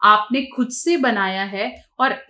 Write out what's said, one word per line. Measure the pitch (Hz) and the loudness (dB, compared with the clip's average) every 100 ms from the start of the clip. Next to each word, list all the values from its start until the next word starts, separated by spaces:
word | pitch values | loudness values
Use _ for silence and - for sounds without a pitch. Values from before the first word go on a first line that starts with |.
आपने | 208 214 - 262 | 4 4 2 -4
खुद | 262 - 247 | -4 -4 -4
से | - 339 339 | -2 0 0
बनाया | 254 214 190 190 | 2 0 -2 -4
है | 196 196 240 - - - | -6 -6 -6 -10 -12 -2
और | 262 - | -2 -2